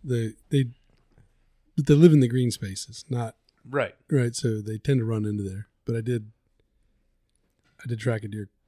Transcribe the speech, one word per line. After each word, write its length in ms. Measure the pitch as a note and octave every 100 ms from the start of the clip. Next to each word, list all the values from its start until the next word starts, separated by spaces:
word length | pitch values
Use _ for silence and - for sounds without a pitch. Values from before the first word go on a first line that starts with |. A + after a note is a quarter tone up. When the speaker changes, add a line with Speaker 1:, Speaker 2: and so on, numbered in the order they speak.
Speaker 1:
They, 300 | - B2 A2+ - _
they, 160 | C#3 B2+ A#2+ _ _ _ _ _ _ _ _ _ -
but 100 | C#3+
they 80 |
live 180 | D3 E3+
in 80 | D3+
the 80 | B2
green 220 | B2+ B2
spaces, 540 | G#2+ G2+ F#2+ - C3+ -
not 280 | B2 A2+ - _ _ -
Speaker 2:
Right. 260 | C#3 A2 - _
Speaker 1:
right. 240 | D3 A#2+
So 260 | A#2 B2 G#2+
they 180 | G#2+ A2
tend 200 | - C3+
to 40 |
run 200 | A2+ A2
into 180 | G#2+ G#2
there. 240 | G2 F#2+ - _
But 120 | - A2+
I 40 |
did, 300 | A2+ A#2+ G#2+ _ _ _ _ _ _ _ _ _ _ _ _ _ _ _
I 40 | -
did 140 | A#2
track 240 | A2+ A2
a 40 | G#2+
deer 200 | G#2+ G2+ _